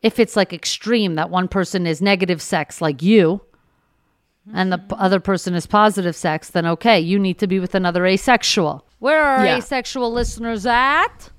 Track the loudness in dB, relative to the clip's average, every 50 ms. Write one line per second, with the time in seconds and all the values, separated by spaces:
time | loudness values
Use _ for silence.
0 | 0 -2 2 2 0 0 2 -2 -2 -2 -4 -10 -8 -8 -8 -6 -4 -2 0 0
1 | 0 0 -2 -4 -4 -2 -2 -2 -2 -2 -2 -4 -4 -2 -2 -2 -2 -2 -2 0
2 | 2 0 2 2 0 -2 -2 -4 -4 -4 -4 -4 -4 _ -8 -4 -2 -2 -2 0
3 | 2 4 6 6 6 4 2 -2 -6 _ _ _ _ _ _ _ _ _ _ _
4 | _ _ _ _ _ _ _ _ _ -12 -4 -4 -2 -2 -2 -4 -6 -10 -6 -2
5 | 0 2 2 0 0 0 -2 -2 -2 -4 -4 -4 -4 0 2 4 4 4 2 0
6 | -4 -4 -4 -2 -4 -2 -4 -4 -6 -4 -4 -2 0 0 -2 0 2 4 4 4
7 | 4 2 0 0 0 -2 -2 -2 -2 -2 -2 -2 -2 -2 -2 -2 -2 0 0 0
8 | 2 2 0 0 2 2 2 2 2 0 0 0 0 0 -2 -6 _ _ _ _
9 | 0 2 2 2 4 2 2 2 2 2 0 0 -2 -4 -6 -6 -6 -6 -6 -4
10 | -4 -2 -2 -2 -4 -4 -6 -8 -6 -6 -6 -4 -2 0 2 2 2 2 2 2
11 | 0 -2 -4 -12 -20 -20 -20